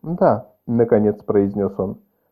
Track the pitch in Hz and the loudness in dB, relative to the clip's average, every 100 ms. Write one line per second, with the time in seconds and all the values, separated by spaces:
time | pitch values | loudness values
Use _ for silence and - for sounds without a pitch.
0 | 151 175 175 - - _ - 117 117 110 | -10 0 2 2 -4 _ -4 0 2 2
1 | 104 104 - 107 98 101 98 - 95 - | 2 -2 -2 0 0 -2 -4 -4 -8 -8
2 | _ _ _ | _ _ _